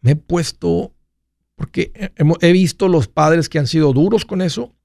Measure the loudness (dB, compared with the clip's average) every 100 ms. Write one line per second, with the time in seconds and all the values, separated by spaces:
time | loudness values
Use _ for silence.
0 | 0 -2 _ -4 -4 -6 -4 -4 -6 _
1 | _ _ _ _ _ _ -10 -6 -8 -8
2 | -14 0 0 2 4 4 2 0 0 0
3 | 0 0 2 2 0 -4 -2 0 2 2
4 | 2 0 -2 -4 -4 -4 -10 _